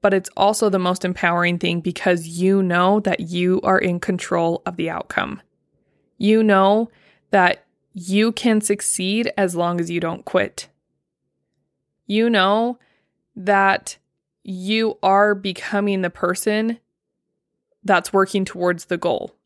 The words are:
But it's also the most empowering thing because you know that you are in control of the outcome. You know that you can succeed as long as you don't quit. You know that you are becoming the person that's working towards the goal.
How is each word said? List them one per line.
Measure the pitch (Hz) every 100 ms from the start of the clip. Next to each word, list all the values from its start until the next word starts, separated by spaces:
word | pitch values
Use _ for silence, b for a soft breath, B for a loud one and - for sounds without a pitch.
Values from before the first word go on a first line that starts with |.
But | 202
it's | 190 190 -
also | 202 214 214
the | 190
most | 180 185 180
empowering | 180 175 175 175 175
thing | 175 170
because | 165 - 190 175 165
you | 170 185 196
know | 185 175 185 208
that | 202 -
you | 165 175 180 185
are | - 190
in | 180 175
control | - 180 - 175 170 170 -
of | 175
the | 165
outcome. | 165 - - - - _ _ _ _ _ _ _ _
You | 202 220
know | 220 196 196 214 233 b b b b
that | 202 180 - _ _ _
you | 196 175 196 226
can | 226 240 214
succeed | 214 208 - - 185 208 226 -
as | 190 175
long | 175 175
as | 170
you | 170
don't | 165 - -
quit. | 180 196 - - _ _ _ _ _ _ _ _ _ _ _ _ _ _
You | 208 233
know | 220 190 208 233 247 _ _ _ _ _ -
that | 185 196 196 196 - - _ _ _ _
you | - 185 185 220 226 -
are | 190 196 208
becoming | 202 196 180 - 202 202 190
the | 180
person | - - 185 - 214 226 233 _ _ _ _ _ _ _ _ _ _ 208
that's | 185 170
working | 196 190 202
towards | 190 180 180 175 -
the | 170
goal. | 175 110 - _